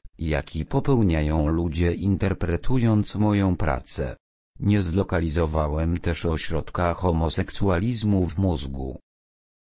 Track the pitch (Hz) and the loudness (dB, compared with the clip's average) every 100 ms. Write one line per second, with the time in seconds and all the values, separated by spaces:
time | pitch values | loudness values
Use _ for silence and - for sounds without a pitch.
0 | - - 78 73 - 80 76 135 135 131 | -16 -6 -2 -2 -2 -6 -2 0 2 2
1 | 101 78 76 78 76 82 85 76 87 - | 4 2 0 0 2 0 -2 0 0 0
2 | 95 95 104 92 85 85 - 131 113 107 | 0 0 0 0 -2 0 2 2 4 2
3 | 101 98 107 101 95 87 78 64 - - | 2 0 2 2 2 2 0 -2 -4 -6
4 | 64 - _ _ _ - 101 104 90 87 | -6 -8 _ _ _ -4 2 2 2 0
5 | 92 90 85 78 80 78 76 78 82 85 | 0 0 0 0 0 0 -2 0 -2 -2
6 | 87 82 85 80 - 78 - - 87 85 | -2 -2 -2 -2 -2 -4 -4 -2 -2 0
7 | 92 82 80 85 90 - 98 87 110 117 | 0 2 0 -2 -2 0 2 2 0 0
8 | 107 98 85 78 95 76 67 67 65 64 | 0 2 0 0 0 0 -4 -8 -8 -10
9 | _ _ _ _ _ _ _ | _ _ _ _ _ _ _